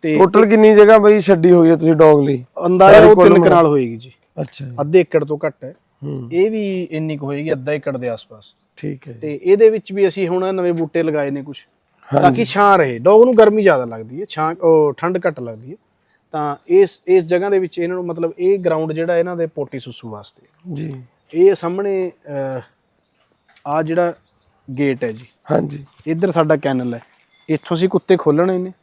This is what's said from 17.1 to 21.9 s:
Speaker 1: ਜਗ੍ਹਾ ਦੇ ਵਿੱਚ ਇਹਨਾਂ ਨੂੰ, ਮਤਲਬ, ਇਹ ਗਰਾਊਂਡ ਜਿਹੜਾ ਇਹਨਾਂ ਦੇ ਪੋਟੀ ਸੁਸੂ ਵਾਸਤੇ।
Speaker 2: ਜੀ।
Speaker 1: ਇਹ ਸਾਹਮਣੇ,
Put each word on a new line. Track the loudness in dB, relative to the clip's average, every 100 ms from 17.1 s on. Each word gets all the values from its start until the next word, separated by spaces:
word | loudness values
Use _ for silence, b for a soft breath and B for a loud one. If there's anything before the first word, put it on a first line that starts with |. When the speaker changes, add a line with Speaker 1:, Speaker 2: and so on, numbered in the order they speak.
| 0
Speaker 1:
ਜਗ੍ਹਾ | 0 -4 -2
ਦੇ | -4
ਵਿੱਚ | -4 -8
ਇਹਨਾਂ | -8 -8
ਨੂੰ, | -10
ਮਤਲਬ, | -8 -8 -4
ਇਹ | -4 -2
ਗਰਾਊਂਡ | -2 -4 -4
ਜਿਹੜਾ | -6 -4 -2
ਇਹਨਾਂ | -4 -6
ਦੇ | -8
ਪੋਟੀ | -8 -12 -12
ਸੁਸੂ | -16 -18 -18
ਵਾਸਤੇ। | -18 -20 _ _ _ -16
Speaker 2:
ਜੀ। | -12 -12 -14 -20 _ _
Speaker 1:
ਇਹ | 2 2
ਸਾਹਮਣੇ, | 2 -6 -6 -6